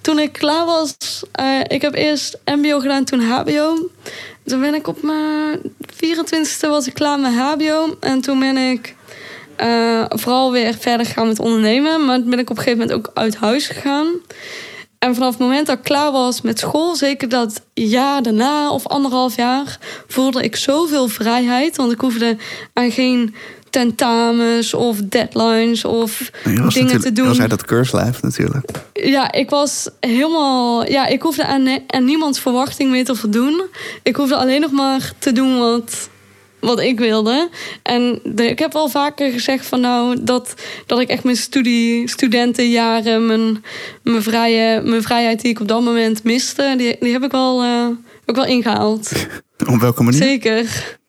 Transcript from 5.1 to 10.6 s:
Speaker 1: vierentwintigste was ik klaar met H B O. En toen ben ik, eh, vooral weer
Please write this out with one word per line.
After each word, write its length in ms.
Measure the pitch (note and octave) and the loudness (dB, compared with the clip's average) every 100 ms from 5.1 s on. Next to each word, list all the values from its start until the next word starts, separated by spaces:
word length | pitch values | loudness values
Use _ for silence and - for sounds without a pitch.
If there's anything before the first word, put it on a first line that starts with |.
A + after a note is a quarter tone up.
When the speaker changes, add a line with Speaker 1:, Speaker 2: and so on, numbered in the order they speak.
| D#4 D4+ D4+ D4+ - - - - - | -2 -2 -2 -4 -4 -8 -14 -20 -6
Speaker 1:
vierentwintigste 720 | D#4+ E4 D#4+ D#4+ D#4 - D#4 | -2 -2 -2 -2 -2 -2 0
was 180 | D4 C4 | 0 -2
ik 80 | |
klaar 260 | - D4 C#4+ | -2 0 0
met 120 | C4+ | 0
H 220 | A#3 C4 D4+ | 0 0 0
B 40 | |
O. 360 | D#4 D#4 D#4+ - | 0 2 0 -2
En 200 | - C4 | -2 -2
toen 180 | C4 C4+ | 0 0
ben 180 | C4+ C4+ | 2 2
ik, 380 | C4 B3+ - - - - - - - - | 0 -2 -6 -20 -20 -20 -18 -18 -20 -4
eh, 480 | A#3 A#3 A#3 A3+ A3 | 0 2 2 0 0
vooral 440 | A3 A#3+ B3+ C4 | -4 0 2 2
weer 220 | B3 | 2